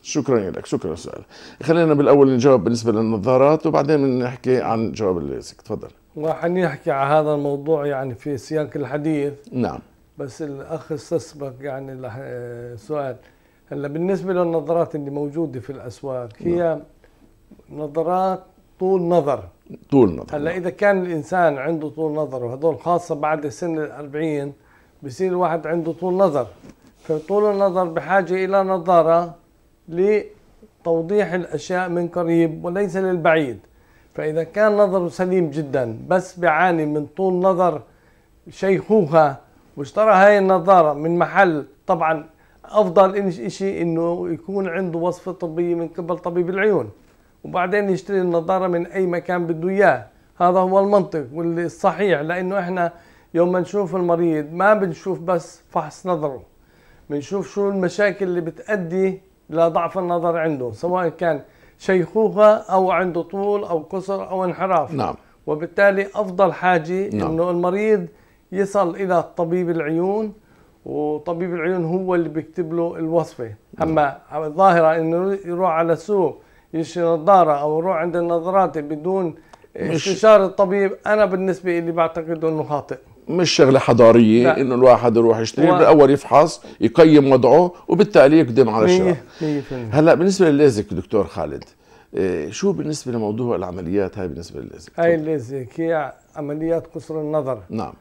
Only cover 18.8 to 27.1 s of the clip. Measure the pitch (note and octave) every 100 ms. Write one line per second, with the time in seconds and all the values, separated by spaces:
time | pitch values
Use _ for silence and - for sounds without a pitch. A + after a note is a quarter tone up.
18.8 | F#3 F#3+ E3+ F3 C#3+ B2 F2+ _ _ -
19.8 | _ C#3 A2+ D2 - D3+ D3+ F#3 F3 F3
20.8 | G3+ G3 F3+ D#3+ C#3+ F#3 E3+ C#3 C#3 E3
21.8 | D3+ D3 D#3 D3+ D3 C3 A#2+ B2+ E3 C3+
22.8 | E3 F3 E3 D#3 D3+ D#3 D3 A#2 F3 D#3+
23.8 | D3+ B2+ D3 D3 D#3+ D3 C#3+ C#3 _ _
24.8 | _ _ C#3+ B2 F#3 F3+ F3+ E3 D#3 E3+
25.8 | D#3+ D#3+ F#3 F#3 G3 C#3+ A2+ - - -
26.8 | _ _ -